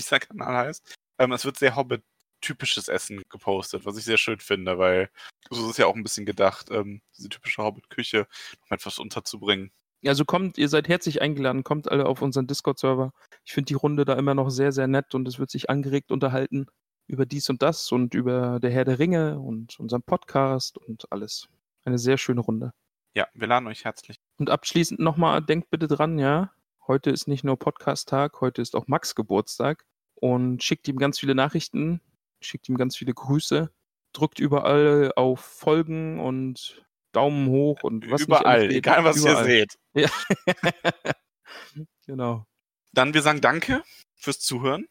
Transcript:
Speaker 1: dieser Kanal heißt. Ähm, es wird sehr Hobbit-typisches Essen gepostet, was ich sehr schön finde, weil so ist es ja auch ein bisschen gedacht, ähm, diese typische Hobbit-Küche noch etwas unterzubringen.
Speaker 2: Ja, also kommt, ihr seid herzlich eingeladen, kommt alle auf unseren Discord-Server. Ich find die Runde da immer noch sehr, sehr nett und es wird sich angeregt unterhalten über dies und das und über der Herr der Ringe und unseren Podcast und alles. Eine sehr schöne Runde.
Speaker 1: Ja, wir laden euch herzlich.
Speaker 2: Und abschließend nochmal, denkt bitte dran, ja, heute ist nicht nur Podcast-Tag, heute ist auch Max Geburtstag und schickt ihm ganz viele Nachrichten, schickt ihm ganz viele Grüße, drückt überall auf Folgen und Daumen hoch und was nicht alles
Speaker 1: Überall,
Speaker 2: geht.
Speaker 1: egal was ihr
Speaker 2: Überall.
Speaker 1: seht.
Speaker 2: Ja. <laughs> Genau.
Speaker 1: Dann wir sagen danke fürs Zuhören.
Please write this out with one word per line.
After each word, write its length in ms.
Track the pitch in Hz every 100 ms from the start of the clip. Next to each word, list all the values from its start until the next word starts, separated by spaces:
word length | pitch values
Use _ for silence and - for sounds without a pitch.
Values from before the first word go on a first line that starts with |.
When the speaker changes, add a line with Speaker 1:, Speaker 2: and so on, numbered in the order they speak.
Speaker 1:
dieser 200 | - 247
Kanal 460 | - 214 - 127 123
heißt. 280 | 156 - - _ -
Ähm, 140 | 127
es 120 | 123
wird 140 | 139 131
sehr 160 | 135 123
Hobbit-typisches 1120 | 127 117 _ _ _ _ - 147 - - -
Essen 340 | 92 - 101 92
gepostet, 560 | 107 - 98 95 98
was 120 | 104 104
ich 80 |
sehr 140 | 110 110
schön 200 | - 110
finde, 400 | - 98 92 90
weil 320 | 92 92 98 - - - -
so 140 | 120
ist 80 | 113
es 40 | 117
ja 80 | 117
auch 100 | 113
ein 60 |
bisschen 220 | 107 - 101
gedacht, 440 | 101 98 - -
ähm, 320 | 107 101 104 _ -
diese 100 | 98
typische 340 | - - -
Hobbit-Küche 640 | 107 104 - - 120 110 101 - - -
noch 80 | - 101
etwas 220 | - -
unterzubringen. 760 | 110 107 - 107 101 98 95 _ _ _
Speaker 2:
Ja, 100 | 139
also 120 | 139
kommt, 320 | 151 180 190 -
ihr 120 | 147
seid 180 | 151 151
herzlich 320 | 165 - 139
eingeladen, 440 | 147 143 131 131
kommt 260 | 131 151 -
alle 160 | 139 135
auf 160 | 131
unseren 240 | 139 131 127
Discord-Server. 680 | 139 - 139 135 131 131 - _ -
Ich 80 | -
find 160 | - 139
die 60 |
Runde 300 | 139 147 147 139
da 80 |
immer 200 | 131 139
noch 140 | 139 131
sehr, 220 | 127 139
sehr 140 | 135 131
nett 280 | 135 139
und 120 | 131 127
es 100 | 127
wird 120 | 135
sich 180 | 135 -
angeregt 420 | 139 139 139 -
unterhalten 540 | 139 135 131 135 139 139 _ _ _ -
über 200 | 131 131
dies 240 | 143 -
und 100 | 131
das 300 | 147 160 -
und 240 | 131 123
über 460 | - 123 123 123 123
der 100 | 123
Herr 140 | 123
der 160 | 127 127
Ringe 400 | 165 175 156 151
und 380 | 135 113 113 -
unseren 220 | - 123
Podcast 760 | - 175 - 139 135 131 - -
und 320 | - 110 -
alles. 380 | 104 107 - - _ _ _
Eine 140 | - 123
sehr 180 | 120 135
schöne 220 | - 123
Runde. 320 | 117 110 123 - _ _ _ -
Speaker 1:
Ja, 100 | -
wir 140 | - 110
laden 180 | 123 120
euch 180 | -
herzlich. 320 | 117 - - - _ -
Speaker 2:
Und 100 | 143
abschließend 520 | 151 - 175 165 -
nochmal, 420 | 160 156 165 156
denkt 280 | 156 156 -
bitte 180 | 160 160
dran, 320 | 147 156 160
ja, 320 | 135 147 190 _ _ _ -
heute 240 | 135 -
ist 160 | 135 -
nicht 160 | 139
nur 160 | 139 131
Podcast-Tag, 840 | - - - 147 - 135 147 -
heute 220 | 127 -
ist 140 | 120 -
auch 100 | 120
Max 300 | 143 - -
Geburtstag 680 | 107 101 - - 123 160 _ _ _
und 480 | _ 127 123 127 123
schickt 240 | - 160 -
ihm 120 | 131
ganz 200 | 139 147
viele 160 | 139
Nachrichten, 640 | 131 139 165 - 135 156 170 - _ _ _
schickt 280 | - - -
ihm 80 | 127
ganz 200 | 131 -
viele 160 | 127
Grüße, 580 | 123 123 147 - 151 160 _ _ _ _
drückt 260 | - 156 -
überall 760 | 143 143 - 143 147 147 139 -
auf 240 | 127 127
Folgen 800 | - - - 156 160 160 160 160
und 640 | 135 131 131 127 - - _ _ _
Daumen 360 | - 143 147 135
hoch 340 | 135 143 143
und 260 | - 113 113
was 120 | 135
nicht 100 | 151
alles 100 | 156
Speaker 1:
Überall, 280 | - 123 101
Speaker 2:
geht. 80 | -
Speaker 1:
egal 260 | - 135
was 120 | 160 151
ihr 160 | 151
Speaker 2:
Überall. 120 | 151 123
Speaker 1:
seht. 320 | 120 104 - _
Speaker 2:
Ja. 140 | 143 151 - - 202 -
<laughs> 680 | 180 170 - 170 - 156 - _ _ - - - 147 156 _ -
Genau. 400 | 135 120 117 107 _ _ _ _
Speaker 1:
Dann 220 | 131 131
wir 80 | 156
sagen 180 | 147 151
danke 420 | 127 151 - 269 - - _
fürs 260 | _ - 139
Zuhören. 460 | - 127 131 147 -